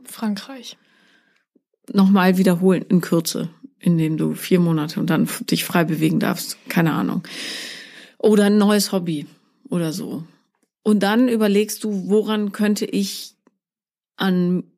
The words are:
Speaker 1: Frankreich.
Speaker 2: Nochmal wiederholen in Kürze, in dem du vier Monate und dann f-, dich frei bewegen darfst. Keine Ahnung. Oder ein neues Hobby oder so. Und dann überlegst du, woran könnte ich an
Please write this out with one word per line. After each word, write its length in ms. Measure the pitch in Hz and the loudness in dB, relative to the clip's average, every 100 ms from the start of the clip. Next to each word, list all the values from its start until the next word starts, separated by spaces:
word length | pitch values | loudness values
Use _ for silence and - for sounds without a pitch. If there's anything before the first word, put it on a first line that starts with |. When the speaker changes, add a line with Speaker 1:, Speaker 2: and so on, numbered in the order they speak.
| - | -6
Speaker 1:
Frankreich. 720 | - 220 196 - 269 233 - _ _ _ _ _ _ _ _ _ _ - | -8 -6 -6 -10 -16 -18 -20 _ _ _ _ _ _ _ _ _ _ -4
Speaker 2:
Nochmal 460 | 196 190 196 180 185 | 2 4 6 6 4
wiederholen 460 | 185 170 185 170 - | 4 4 2 2 2
in 140 | 185 | 0
Kürze, 480 | - 170 165 - 165 - - _ | 2 -2 -2 -6 -8 -10 -20 _
in 180 | 180 165 | 0 2
dem 200 | 160 156 | 0 0
du 160 | 156 156 | -2 -4
vier 240 | - 185 | 0 2
Monate 400 | 170 160 151 - | 2 0 -2 -4
und 100 | 160 | -2
dann 140 | 160 | 0
f-, 200 | 165 - - | 0 -4 -4
dich 200 | 170 - | -4 0
frei 180 | 180 | 0
bewegen 360 | 160 156 156 156 | 0 0 0 0
darfst. 380 | 156 165 - - - | -2 -4 -8 -14 -6
Keine 240 | - 165 | 0 0
Ahnung. 300 | 143 - - - - - - - - - - - - | 0 -4 -4 -8 -14 -12 -12 -14 -16 -20 -20 -20 -2
Oder 280 | 220 208 202 | 2 4 4
ein 120 | 208 | 4
neues 340 | 202 208 196 | 4 2 0
Hobby 340 | 196 175 151 - _ _ _ - | -2 -2 -6 -8 _ _ _ -6
oder 220 | 180 160 | -4 -2
so. 320 | 147 - 127 160 _ _ _ _ _ | -6 -8 -10 -12 _ _ _ _ _
Und 180 | 214 214 | 0 2
dann 260 | 196 220 254 | 2 2 2
überlegst 560 | 226 214 202 214 - | 2 2 2 0 -4
du, 260 | 214 202 180 | -6 -6 0
woran 420 | 208 214 214 208 | 0 2 -2 -4
könnte 340 | 196 208 208 - | -2 0 0 -2
ich 480 | 202 196 - - _ _ _ _ _ _ _ _ - | -4 -4 -8 -14 _ _ _ _ _ _ _ _ -6
an 460 | 190 180 175 180 - | -2 0 0 -2 -4